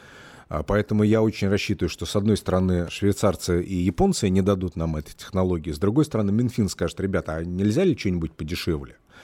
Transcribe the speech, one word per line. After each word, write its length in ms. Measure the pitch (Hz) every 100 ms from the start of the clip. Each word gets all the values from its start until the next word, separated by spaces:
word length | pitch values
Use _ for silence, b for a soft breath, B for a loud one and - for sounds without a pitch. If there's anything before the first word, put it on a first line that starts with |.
| B B B B B
А, 120 | 78
поэтому 420 | 78 101 104 107
я 180 | 107 110
очень 280 | 110 110 98
рассчитываю, 400 | 98 - 101 87
что, 160 | - 85
с 100 | 107
одной 220 | 101 101
стороны, 500 | - 92 92 90 82
швейцарцы 720 | - 101 98 107 82 - 87
и 120 | 87 95
японцы 540 | 90 - 196 185 104
не 120 | 92
дадут 340 | 95 98 90 82
нам 200 | 82 78
этой 180 | - -
технологии, 560 | - 92 92 87 80
с 80 | 73
другой 260 | 98 120 151
стороны, 260 | 110 101
Минфин 380 | 104 123 - 98
скажет: 300 | - 85 -
«Ребята, 360 | 95 92 82 80
а 60 |
нельзя 400 | 85 90 104 113 190
ли 120 | -
что-нибудь 360 | 101 90 80
подешевле?» 640 | - 78 85 - 78 69 - _ B